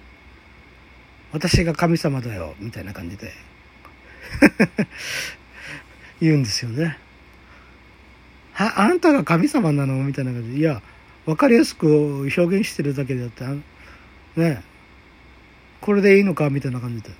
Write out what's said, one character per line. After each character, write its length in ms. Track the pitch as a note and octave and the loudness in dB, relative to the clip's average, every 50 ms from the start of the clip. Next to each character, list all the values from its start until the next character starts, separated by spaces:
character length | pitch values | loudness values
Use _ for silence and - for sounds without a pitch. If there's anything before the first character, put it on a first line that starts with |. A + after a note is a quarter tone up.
| - - - - - - - - - - - - - - - - - - - - - - - - - - - | -20 -20 -20 -20 -20 -20 -20 -20 -20 -20 -20 -20 -20 -20 -20 -20 -20 -20 -20 -20 -20 -20 -20 -20 -14 -10 -8
「私 320 | D3+ - E3 - D#3+ E3+ | -4 0 2 2 2 2
が 80 | E3 D3 | 2 0
神 240 | - F3 E3 E3+ | 0 2 2 2
様 240 | D#3 - D3+ C3+ C3 | 2 0 -2 -2 -4
だ 120 | A#2 A#2+ G#2 | -6 -6 -8
よ」 220 | F2+ E2 D#2 D2+ - | -8 -10 -12 -12 -12
み 100 | G#2 A#2 | -12 -12
た 80 | - F#2+ | -12 -12
い 60 | F2+ | -14
な 80 | G2 F#2+ | -14 -14
感 160 | F#2+ F2+ E2+ | -12 -12 -14
じ 80 | G2 | -14
で。 160 | G2 - - - - - - - - - - - - - - - - - - - - - - - - | -14 -16 -16 -18 -18 -20 -20 -20 -20 -20 -20 -20 -20 -20 -20 -20 -20 -20 -20 -20 -20 -16 -12 0 4
<laughs> 480 | - - - - G3+ - - - F#3+ - - - - - - - - - - - - - - - - - - - - - - - - - - - | 4 4 4 4 0 0 0 -2 -6 -4 -8 -14 -12 -10 -10 -10 -10 -12 -14 -18 -20 -20 -20 -20 -18 -18 -18 -18 -20 -20 -20 -20 -20 -16 -6 0
言 140 | E3+ D#3+ D3+ | 2 2 2
う 20 | |
ん 60 | C#3+ B2+ | 2 2
で 60 | G#2 | -2
す 140 | - - B2 | -4 -6 -6
よ 60 | A#2 | -6
ね。 280 | A2 C#3 E3+ E3 C3+ - - - - - - - - - - - - - - - - - - - - - - - - - - - - - - - - | -4 -4 -4 -4 -6 -8 -16 -20 -20 -20 -20 -20 -20 -20 -20 -20 -20 -20 -20 -20 -20 -20 -20 -20 -20 -20 -20 -20 -20 -20 -20 -20 -20 -20 -20 -12 -6
「は、 260 | - G3+ A3 - - | -4 -4 -2 0 2
あ 80 | G3+ | 2
ん 140 | C4+ F4+ E4+ | 2 2 4
た 100 | - D#4+ | 4 4
が 140 | C#4+ C4 D3 | 4 2 2
神 240 | - E3+ D#3+ A#3+ D4 | 0 0 2 2 2
様 240 | - C4+ F#3+ D#3+ C#3+ | 0 0 0 0 0
な 120 | C#3+ C#3 | 0 0
の？」 100 | C3+ C3 C3 C#3 | -2 -2 -2 -4
み 100 | C#3 C3 | -4 -4
た 80 | C#3+ | -4
い 40 | C3 | -6
な 60 | B2+ | -6
感 120 | B2 A#2+ A2+ | -6 -8 -8
じ 80 | A2+ | -6
で。 40 | B2+ D3 | -2 0
「い 20 | |
や、 200 | D#3+ E3 C3+ G2+ - - - - - - - - - | 0 0 0 -4 -10 -16 -20 -20 -20 -20 -20 -8 -6
わ 100 | D#3 D#3 | -4 0
か 140 | - C#4+ C4+ | 2 4 6
り 60 | A#3 | 6
や 100 | A#3 D#4+ | 6 4
す 100 | - - | 2 0
く 460 | - F3 D3+ D3+ D3+ D3+ D3 C#3 C#3 | 0 4 4 4 4 4 2 -2 -4
表 220 | C#3 C#3 - F3 F3 | -4 -2 0 0 2
現 220 | E3+ G3 G3 A3+ | 2 2 0 -2
し 100 | - - | -2 -4
て 80 | - C#3+ | -6 -4
る 120 | C#3+ C3+ | -4 -4
だ 100 | C#3+ C3+ | -4 -4
け 80 | B2+ C3+ | -4 -4
で 120 | B2 A#2+ | -6 -6
あ 20 | |
っ 20 | A#2 | -8
て、 140 | - - C3 | -10 -10 -10
あ 60 | B2+ | -8
ん-、 140 | C#3+ D3 - - - - - - - - - - - - - - - | -8 -8 -10 -14 -20 -20 -20 -20 -20 -20 -20 -20 -20 -20 -20 -8 -2
ね、 280 | D#3+ E3+ E3 C3+ G2+ - - - - - - - - - - - - - - - - - - - - - - - - | 0 0 0 0 -4 -8 -16 -20 -20 -20 -20 -20 -20 -20 -20 -20 -20 -20 -20 -20 -20 -20 -20 -20 -20 -20 -20 -20 -6
こ 140 | - G#3 G3+ | -2 0 2
れ 80 | G3+ | 4
で 160 | F#3+ G3 G3 | 6 8 8
い 40 | G3+ | 6
い 20 | G3+ | 6
の 100 | F#3+ D3+ | 4 2
か？」 140 | - D3+ C#3+ | 0 0 0
み 80 | C#3 C#3 | 0 -2
た 80 | - | -2
い 40 | C3 | -4
な 100 | B2 B2 | -4 -6
感 160 | A#2+ A#2+ A#2 | -6 -8 -8
じ 40 | A2 | -8
で。 80 | - - F#2+ | -10 -14 -18